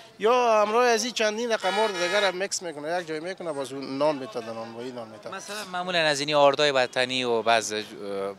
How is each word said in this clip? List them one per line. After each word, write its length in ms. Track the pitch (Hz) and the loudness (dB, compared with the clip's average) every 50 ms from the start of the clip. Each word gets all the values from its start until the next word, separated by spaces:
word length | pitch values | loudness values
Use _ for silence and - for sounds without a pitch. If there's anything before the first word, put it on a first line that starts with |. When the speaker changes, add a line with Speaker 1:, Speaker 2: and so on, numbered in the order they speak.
| - - - - | -20 -20 -10 0
Speaker 1:
یا 440 | 185 220 247 254 247 233 220 214 | 2 4 4 6 4 4 4 4
همراه 240 | 208 208 214 240 247 | 4 4 4 4 4
از 180 | 240 233 220 214 | 4 4 2 0
این 80 | 247 | -4
چندین 400 | 208 - 226 214 214 220 240 233 | -2 0 0 0 0 -2 -2 -2
رقم 260 | 220 208 - 185 190 208 | -2 0 0 0 2 2
آرد 140 | 220 220 | 0 0
دیگر 320 | 196 175 175 170 190 208 202 | 0 -2 -2 0 2 2 2
هم 180 | 190 175 180 | 2 0 -2
مکس 200 | 196 190 - - | -4 -4 -4 -6
می‌کنه، 380 | 190 170 147 147 143 156 170 185 | -8 -8 -10 -8 -6 -4 -4 -4
یک 60 | 175 | -4
جای 140 | 156 160 156 | -6 -8 -8
می‌کنه، 320 | 160 180 190 - 185 165 | -8 -10 -10 -8 -8 -6
باز 200 | 147 139 135 123 | -6 -6 -6 -6
اون 260 | 135 139 135 139 135 135 | -8 -10 -8 -8 -2 0
نان 180 | 147 151 151 | 2 2 2
می‌ته، 240 | 135 131 117 - 123 | 0 -6 -8 -8 -10
در 120 | 113 113 | -10 -8
نانوایی 400 | 113 113 113 113 117 117 123 131 | -10 -10 -10 -12 -12 -12 -12 -10
نان 160 | 123 120 113 110 | -10 -12 -14 -14
می‌ته. 220 | 110 104 - 117 | -16 -16 -14 -12
Speaker 2:
مثلاً 260 | - 190 - 185 202 214 208 190 | -12 -12 -12 -10 -10 -10 -10 -8
معمولاً 260 | 185 180 180 185 180 170 | -6 -6 -4 0 0 2
از 220 | 160 156 147 135 | 2 2 2 0
اینی 140 | 147 151 151 | 0 2 4
آردای 360 | 147 143 143 139 139 151 147 | 6 6 6 6 4 2 4
وطنی 540 | 135 135 127 120 - 127 127 123 131 127 127 | 4 4 2 2 2 -2 0 0 0 -2 0
و 180 | 123 117 113 | 0 0 2
بعض، 300 | 104 113 117 113 101 101 | 4 4 4 4 2 -2
اه، 100 | 107 107 104 101 110 - 104 98 101 98 98 101 98 | -6 -6 -8 -8 -12 -12 -8 -6 -6 -4 -4 -6 -6